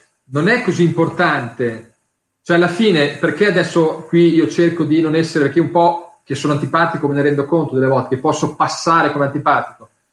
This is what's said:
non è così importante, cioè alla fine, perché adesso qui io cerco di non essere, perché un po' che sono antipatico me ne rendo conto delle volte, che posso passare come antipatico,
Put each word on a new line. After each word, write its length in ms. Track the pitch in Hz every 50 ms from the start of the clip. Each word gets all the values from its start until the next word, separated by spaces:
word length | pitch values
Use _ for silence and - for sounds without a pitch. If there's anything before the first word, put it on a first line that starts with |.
| _ _ _ _ _ -
non 180 | 127 143 156 196
è 140 | 240 240 233
così 200 | 190 165 - 175
importante, 1120 | 165 151 160 165 165 165 - 180 165 151 135 127 117 - - 127 117 113 110 - - _ _ _ _ _ _ _ _ _ _ _
cioè 140 | - 170
alla 100 | 170 175
fine, 520 | 170 170 - 226 214 185 156 143 143 143 -
perché 280 | - 160 151 - 208
adesso 580 | 208 175 170 175 170 - 170 165 160 - - - -
qui 260 | - 170 170 170 160
io 140 | 160 156 143
cerco 340 | - - 170 170 170 170 156
di 180 | 135 151 165
non 140 | 160 156 151
essere, 300 | 160 165 160 - 160 143
perché 160 | 139 139 170
un 100 | 165 139
po' 520 | - 175 170 170 170 - - - - _ _
che 100 | - 139
sono 200 | 135 - 151 147
antipatico 520 | - 139 131 151 165 170 165 165 160 156
me 80 | 143 143
ne 80 | 143 139
rendo 220 | 147 143 143 139
conto 300 | - 170 165 151 135 131
delle 120 | 131 131
volte, 300 | 131 135 127 - - -
che 40 | 131
posso 360 | - 151 147 - - 147 -
passare 560 | - 160 147 - - - 170 165 165 151 147 147
come 140 | 147 143
antipatico, 640 | 135 139 147 127 147 147 - - - - - 113 - _ _ _ _